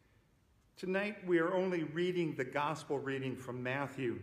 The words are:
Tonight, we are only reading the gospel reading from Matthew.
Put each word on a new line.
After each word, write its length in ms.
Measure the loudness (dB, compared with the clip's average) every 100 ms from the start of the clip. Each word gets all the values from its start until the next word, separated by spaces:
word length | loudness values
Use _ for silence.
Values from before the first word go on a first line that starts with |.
| _ _ _ _ _ _ _
Tonight, 500 | -8 -2 0 0 -4 2
we 120 | 4
are 140 | 4
only 300 | 2 2 0
reading 500 | 0 0 2 2 0
the 100 | 0
gospel 540 | -2 0 0 -2 -2 -2
reading 380 | 0 -2 -2 -4
from 260 | -6 -4
Matthew. 560 | -2 -2 -2 -2 -2 -2